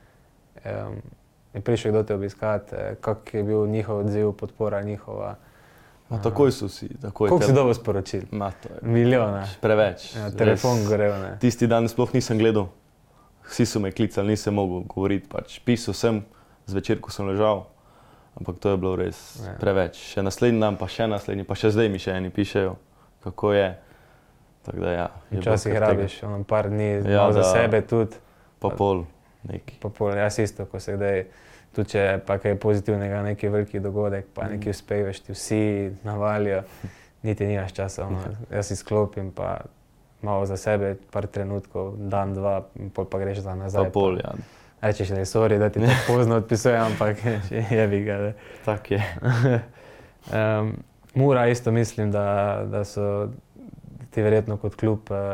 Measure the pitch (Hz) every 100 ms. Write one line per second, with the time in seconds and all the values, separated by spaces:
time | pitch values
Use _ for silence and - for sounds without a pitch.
0 | _ _ _ _ _ - 107 104 104 104
1 | - - _ _ _ 107 - 117 110 107
2 | 107 101 98 - 107 104 101 101 101 104
3 | - 107 - 110 104 107 107 110 107 104
4 | 104 104 107 98 101 - 107 101 101 104
5 | - 104 101 101 - _ - - - _
6 | - 113 113 104 139 - 101 - 104 -
7 | 107 - 104 175 107 135 127 117 - 98
8 | 95 98 98 107 101 - - - 117 120
9 | 120 127 110 98 98 95 107 107 104 90
10 | - 113 104 92 110 104 127 120 104 104
11 | 104 101 95 101 123 - 117 117 113 -
12 | 123 127 - 110 113 107 92 - _ _
13 | _ _ _ _ - - 117 110 95 95
14 | 107 - 101 107 - 104 95 90 92 -
15 | 98 101 - - - - - 117 - 98
16 | 117 107 104 - _ _ - 95 90 107
17 | - - 98 98 107 101 - _ _ _
18 | - - _ - 98 92 101 95 92 92
19 | 92 - - - 98 92 98 95 87 -
20 | - - 98 - 123 113 107 98 92 -
21 | 113 101 - 98 95 98 110 107 110 95
22 | 95 92 92 - 98 104 95 92 _ _
23 | _ _ 101 - 104 101 95 87 - -
24 | _ _ _ _ _ _ - 90 90 87
25 | 87 - - 110 113 107 104 104 107 101
26 | 98 - 104 101 104 107 104 107 104 101
27 | 101 101 101 104 92 101 117 107 101 117
28 | 110 - - _ _ _ 98 92 101 92
29 | 82 - _ _ 104 95 - - 104 -
30 | 104 101 104 101 104 - 98 98 - 101
31 | 101 95 92 - - - _ - 101 104
32 | 98 95 - 98 104 98 107 104 95 104
33 | 101 101 104 104 104 104 104 101 98 101
34 | 104 98 95 - 101 104 104 98 - 104
35 | 98 95 - 98 - 107 107 101 98 95
36 | 107 104 104 107 104 95 95 - 95 -
37 | - _ 110 104 101 101 95 - 98 -
38 | 95 92 95 104 120 101 101 98 - 104
39 | 101 - 95 95 92 92 - _ _ _
40 | _ _ 104 98 98 95 - 104 98 95
41 | - 104 98 104 98 101 - 98 95 104
42 | 101 101 98 95 101 98 - - 101 -
43 | 95 95 98 101 98 92 95 98 92 101
44 | 95 92 - - - - - _ 107 101
45 | 92 95 95 113 110 104 104 107 117 127
46 | - 123 113 113 104 110 127 117 113 104
47 | 107 104 117 107 95 113 107 113 107 101
48 | 104 98 104 107 - - - 104 - 101
49 | 101 - 123 120 131 117 - - - -
50 | - _ - 110 110 107 107 - - _
51 | - 127 139 131 120 120 117 113 110 -
52 | 104 101 101 101 101 101 101 104 101 -
53 | 101 101 104 120 - - 240 - - -
54 | - - 107 107 110 101 104 - 110 107
55 | - 98 98